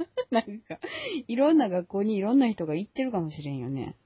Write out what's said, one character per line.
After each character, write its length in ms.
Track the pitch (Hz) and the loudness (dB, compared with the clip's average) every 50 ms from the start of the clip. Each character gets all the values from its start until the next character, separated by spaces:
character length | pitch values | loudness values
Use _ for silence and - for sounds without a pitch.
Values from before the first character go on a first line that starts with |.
| 339 - _ | -10 -8 _
<laughs> 160 | 508 508 - | -8 -6 -2
な 120 | 254 226 | -2 -2
ん 180 | - - 202 226 | -2 -2 -8 -14
か、 200 | - _ 320 - - - - 622 587 523 392 285 - - | -12 _ -12 -12 -10 -12 -10 -10 -8 -6 -6 -8 -6 -4
い 80 | 233 | 0
ろ 180 | 240 277 302 330 | 2 4 6 6
ん 40 | 311 | 6
な 120 | 254 196 | 6 4
学 180 | 180 180 175 - | 2 -2 -2 -2
校 160 | - 196 202 | -2 -2 0
に 120 | 220 220 | 0 0
い 60 | 196 | 0
ろ 140 | 190 208 247 | 2 4 4
ん 40 | 277 | 4
な 80 | 262 226 | 4 4
人 180 | 208 - 170 156 | 2 0 -2 -2
が 80 | 151 | -2
行 120 | 165 202 - | -2 -4 -6
っ 40 | |
て 120 | _ - 262 | _ -4 -4
る 80 | 214 | -2
か 80 | 220 185 | -2 -2
も 120 | 165 156 | -2 -4
し 100 | 151 156 | -6 -8
れ 100 | 147 143 | -8 -6
ん 60 | 139 131 | -6 -4
よ 120 | 123 127 | -4 -4
ね。 260 | 139 135 117 - - - _ | -4 -4 -6 -8 -10 -16 _